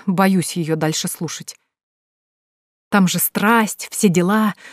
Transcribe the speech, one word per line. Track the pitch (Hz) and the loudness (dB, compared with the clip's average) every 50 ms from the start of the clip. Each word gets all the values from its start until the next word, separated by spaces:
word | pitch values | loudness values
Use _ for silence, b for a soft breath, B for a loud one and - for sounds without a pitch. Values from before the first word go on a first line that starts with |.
| - | -6
боюсь | - 185 165 196 190 190 180 156 - - | -2 0 2 2 2 2 2 0 -2 -4
её | 180 160 151 160 | -6 -4 -4 -2
дальше | 156 156 156 156 - - 175 | -2 -2 -2 -2 -4 -6 -6
слушать. | - - 175 147 - - - - - _ _ _ _ _ _ _ _ _ _ _ _ _ _ _ _ _ _ _ _ _ _ _ _ _ _ _ | -8 -8 -8 -10 -10 -12 -14 -16 -18 _ _ _ _ _ _ _ _ _ _ _ _ _ _ _ _ _ _ _ _ _ _ _ _ _ _ _
«Там | - 202 190 170 | 2 4 4 4
же | - 175 | 2 0
страсть, | - - - - 185 214 233 226 220 185 - - - - | -4 -4 -4 -2 2 2 4 4 2 0 -4 -8 -14 -12
все | - - - 202 | -4 0 2 2
дела. | 160 180 175 185 208 220 220 208 - B B B | 4 2 2 2 2 0 0 0 -2 B B B